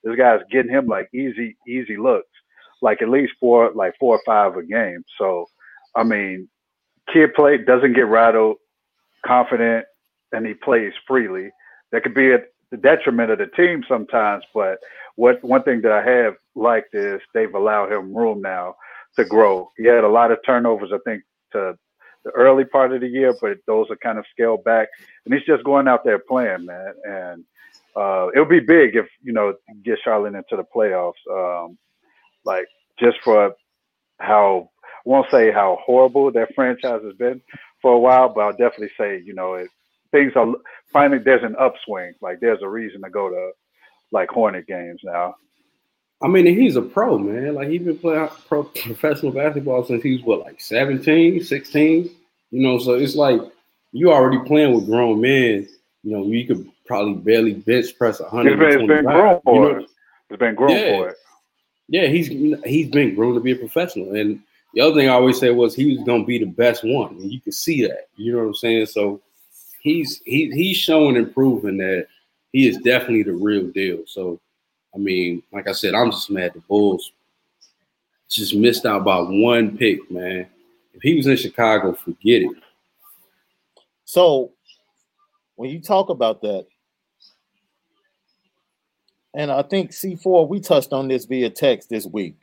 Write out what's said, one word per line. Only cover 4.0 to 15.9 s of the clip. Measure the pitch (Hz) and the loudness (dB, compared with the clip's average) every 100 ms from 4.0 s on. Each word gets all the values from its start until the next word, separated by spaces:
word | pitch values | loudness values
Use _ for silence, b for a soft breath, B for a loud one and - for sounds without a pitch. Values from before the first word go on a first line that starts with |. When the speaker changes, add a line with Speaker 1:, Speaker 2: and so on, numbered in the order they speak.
Speaker 1:
four | 127 110 | 0 0
or | |
five | - 107 101 92 | 2 2 2 -2
a | |
game. | 82 113 113 87 - - | -6 -4 -4 -8 -18 -6
So, | 98 90 87 _ b b b | -4 -4 -8 _ b b b
I | 117 | -4
mean, | 113 104 98 92 95 _ _ _ _ _ - | -2 -2 -4 -10 -14 _ _ _ _ _ 0
kid | 165 151 | 4 4
play, | - 143 139 | 4 4 4
doesn't | 113 127 135 | 2 2 4
get | 120 117 | 2 2
rattled, | 113 117 113 110 - _ _ _ _ _ _ - | 4 4 4 0 -2 _ _ _ _ _ _ 0
confident, | 123 123 120 117 113 113 _ _ _ _ | 0 2 0 0 -2 -6 _ _ _ _
and | 113 113 | -10 -8
he | |
plays | 107 - 120 104 - _ | -8 -2 -2 -2 -10 _
freely. | 131 107 92 98 _ b b _ | -2 -2 -8 -12 _ b b _
That | 117 | -6
could | 127 | -4
be | 123 131 | 2 4
at | 123 - _ _ | 2 0 _ _
the | 113 | 0
detriment | 147 160 - 120 113 | 2 2 0 -2 -2
of | 107 | -2
the | 101 | -4
team | - 180 165 120 | 0 0 0 -4
sometimes, | 123 104 120 104 101 - | -6 -2 -2 -2 -4 -8
but | 107 95 95 B B B - | -6 -4 -6 B B B 2
what, | 120 123 | 2 2
one | 123 131 | 2 0
thing | 131 120 | 2 0
that | 110 | 2